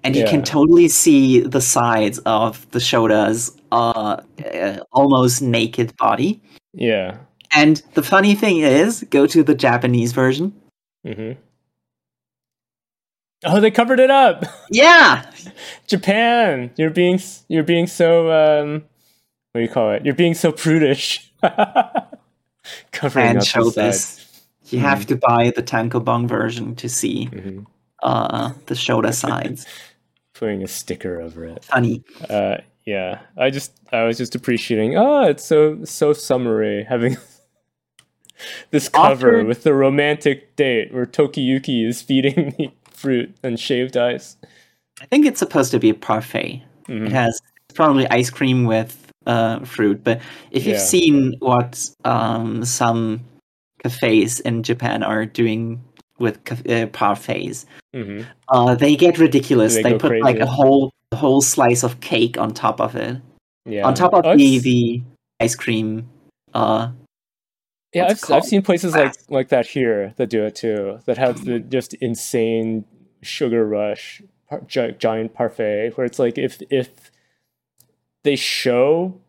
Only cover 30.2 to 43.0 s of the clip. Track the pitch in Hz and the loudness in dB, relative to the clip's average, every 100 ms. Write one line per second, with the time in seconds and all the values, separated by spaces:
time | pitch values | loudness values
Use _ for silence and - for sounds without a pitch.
30.2 | _ - 110 101 95 - - - 95 87 | _ -10 -8 -6 -8 -12 -12 -10 -10 -10
31.2 | 82 82 82 82 - 131 120 120 _ - | -12 -14 -16 -16 -4 -2 -2 -4 _ -20
32.2 | - 104 98 - - _ - 101 92 95 | -6 -4 -2 -6 -10 _ -8 -6 -6 -10
33.2 | - - 131 139 - _ _ 117 117 117 | -16 -4 -2 -2 -12 _ _ -2 -2 -2
34.2 | 123 127 - 117 - 110 110 160 240 294 | -6 -8 -4 -4 -2 -2 0 2 2 2
35.2 | 214 139 - 156 151 151 - - 147 147 | 2 0 0 2 2 0 -12 -2 0 0
36.2 | - 127 120 110 107 104 110 123 120 127 | -2 -2 0 -2 -2 -4 -4 -2 -2 -4
37.2 | - _ _ _ _ _ _ _ _ _ | -12 _ _ _ _ _ _ _ _ _
38.2 | _ _ - - - 147 - 156 165 123 | _ _ -18 -18 -4 -4 0 4 4 6
39.2 | 240 233 220 - 160 139 135 139 147 147 | 4 4 2 0 2 4 2 2 0 0
40.2 | 151 135 _ - 139 120 - 127 123 - | 0 -2 _ -2 0 0 -2 -6 -6 0
41.2 | 147 - 127 135 131 123 113 120 - 135 | 0 0 -2 -2 -2 -2 -2 -4 -2 0
42.2 | 135 139 147 139 139 _ _ - | 2 0 -4 -6 -8 _ _ -10